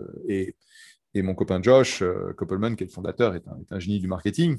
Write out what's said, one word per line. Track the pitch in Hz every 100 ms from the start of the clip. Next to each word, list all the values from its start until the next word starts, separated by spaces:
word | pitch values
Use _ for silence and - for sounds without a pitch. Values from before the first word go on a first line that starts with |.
| - - -
et, | 98 92 - _ - - _ _
et | 101
mon | 95
copain | 92 - 92
Josh, | 110 131 117 -
euh, | 92 92 92
Koppelman, | - 87 95 113 110
qui |
est | 92
le |
fondateur, | 90 85 - 117
est | 87 -
un, | 92
est | -
un | 95
génie | 90 104
du | 92
marketing. | 92 104 156 165